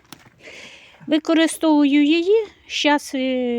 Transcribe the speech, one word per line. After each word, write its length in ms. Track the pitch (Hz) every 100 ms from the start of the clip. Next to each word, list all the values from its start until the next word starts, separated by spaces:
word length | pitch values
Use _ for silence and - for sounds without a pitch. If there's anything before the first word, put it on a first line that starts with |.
| _ - - _ - - - - - - -
Використовую 1000 | 311 - 320 320 - 320 294 285 285
її, 420 | 294 330 339 440 415 - -
щас, 480 | - 302 294 -
е, 40 | 269 262 254 247